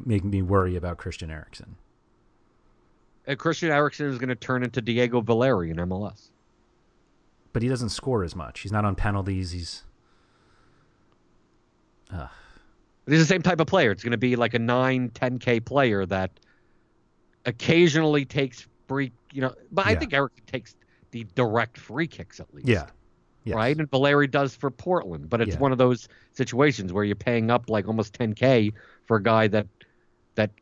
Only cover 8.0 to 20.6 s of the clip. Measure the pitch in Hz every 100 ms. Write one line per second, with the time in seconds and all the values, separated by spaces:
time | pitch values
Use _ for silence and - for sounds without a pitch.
8 | 135 117 85 85 65 - 95 104 104 95
9 | 107 101 95 95 90 87 82 - - _
10 | _ _ _ _ _ _ _ _ _ _
11 | _ _ _ _ _ _ _ _ _ _
12 | _ 92 64 - - - _ _ _ _
13 | - 160 160 185 180 165 156 190 120 95
14 | 117 117 123 120 113 117 117 123 131 127
15 | 123 - 127 127 127 117 113 139 127 101
16 | 92 95 92 - _ _ _ _ _ _
17 | _ _ _ _ 127 117 - 170 175 151
18 | 156 147 131 147 135 - - _ - 135
19 | 135 - _ 139 131 - - 180 196 226
20 | 294 139 135 - - 131